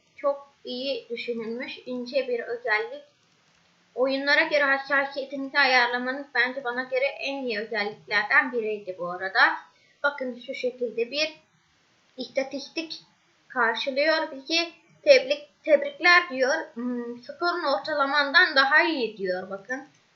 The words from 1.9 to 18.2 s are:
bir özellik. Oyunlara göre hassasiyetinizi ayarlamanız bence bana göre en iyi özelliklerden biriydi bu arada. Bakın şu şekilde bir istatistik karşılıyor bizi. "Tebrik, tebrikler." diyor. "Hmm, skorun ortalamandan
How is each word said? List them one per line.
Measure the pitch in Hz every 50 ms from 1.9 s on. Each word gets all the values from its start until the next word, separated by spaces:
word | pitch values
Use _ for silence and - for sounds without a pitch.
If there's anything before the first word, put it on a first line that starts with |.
| 254 247 240 240 277 277 262
bir | 247 247 233
özellik. | - 240 233 233 - 233 - 427 453 466 523 587 - _ _ _ _ _ _ _ _ _ _ _ _ _ _ _ _ _ -
Oyunlara | - 254 269 269 269 277 285 294 302
göre | 320 320 302 294 294
hassasiyetinizi | 269 269 269 - - 294 277 285 277 - 285 269 269 294 269 269 269 285 285
ayarlamanız | 277 254 254 254 240 240 247 247 247 254 262 285 277 - -
bence | 240 240 262 254 277 269
bana | 240 240 247 262
göre | 247 262 247 269
en | 277 - - - 269 277 277 262
iyi | 247 214 208
özelliklerden | 226 214 226 208 202 214 214 - - - 214 208 214 - - 269 269 262
biriydi | 247 240 214 214 214 202 - 185 185 -
bu | 175 175
arada. | 180 185 190 196 214 240 285 330 - - - _ _ _ _ _ _ _ -
Bakın | 285 285 - 262 254 233 240 -
şu | - 254
şekilde | - - 247 247 254 247 220 - 226 233 240
bir | 277 294 311 311 - - _ _ _ _ _ _ _ _ _ _ _ _ _ _ -
istatistik | - 247 - - 269 269 269 - 269 - - - 330 320 311 - - - _ _ _ _ _ _ _ _
karşılıyor | - - 254 233 226 240 226 - 277 262 269 294 320 311 320 311 311
bizi. | 277 269 269 - 320 330 339 339 - _ _ _ _ _ -
"Tebrik, | 302 269 247 254 254 294 285 - - _ _ -
tebrikler." | 302 302 - - - - - 311 349 349 359 349 -
diyor. | 262 262 262 254 311 320 - - -
"Hmm, | 233 247 247 247 240 240 240 240 240 -
skorun | - 285 - 339 349 349 349 320
ortalamandan | 285 269 294 - 311 311 294 277 277 285 294